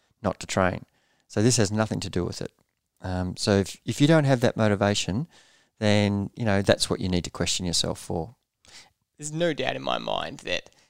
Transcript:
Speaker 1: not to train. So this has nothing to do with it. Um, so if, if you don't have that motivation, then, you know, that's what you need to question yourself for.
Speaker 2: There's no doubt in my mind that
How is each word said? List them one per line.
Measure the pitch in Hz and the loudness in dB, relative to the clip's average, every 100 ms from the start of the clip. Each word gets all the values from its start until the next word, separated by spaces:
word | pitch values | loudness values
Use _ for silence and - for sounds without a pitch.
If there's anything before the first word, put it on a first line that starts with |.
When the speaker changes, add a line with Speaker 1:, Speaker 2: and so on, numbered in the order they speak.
| _ _ | _ _
Speaker 1:
not | 98 - | -6 -6
to | - | -4
train. | - 92 92 - _ _ _ _ | 0 0 0 -10 _ _ _ _
So | 104 | 0
this | 113 117 | 2 4
has | 101 | 2
nothing | 107 110 104 | 0 -2 -4
to | 101 | -4
do | 90 | -4
with | 87 - | -4 -6
it. | - _ _ _ _ _ | -12 _ _ _ _ _
Um, | 92 90 90 90 | -8 -4 -4 -4
so | 107 101 | 2 2
if, | 95 - | 2 -4
if | - - | -6 2
you | 143 | 6
don't | 160 | 6
have | 139 131 | 4 4
that | 120 - | 2 2
motivation, | 107 101 101 104 - 101 170 _ _ _ _ - | 2 2 2 0 0 -4 -4 _ _ _ _ -2
then, | 107 104 104 101 101 - | 2 4 4 0 -4 -4
you | 113 | 0
know, | 98 | 2
that's | 98 - - | 2 2 2
what | - | -2
you | 92 | 0
need | 87 - | -2 -2
to | |
question | - 87 - 90 | -4 -4 -2 -2
yourself | 82 85 - | -2 -2 -6
for. | - 90 80 - _ _ _ - - _ _ - | -6 -6 -8 -12 _ _ _ -20 -20 _ _ -14
Speaker 2:
There's | 151 | -10
no | 156 170 | -4 -2
doubt | 135 127 131 | -2 -4 -4
in | |
my | 135 60 | -4 -4
mind | 113 - 82 - | -2 -4 -6 -10
that | - 87 - _ _ | -6 -6 -6 _ _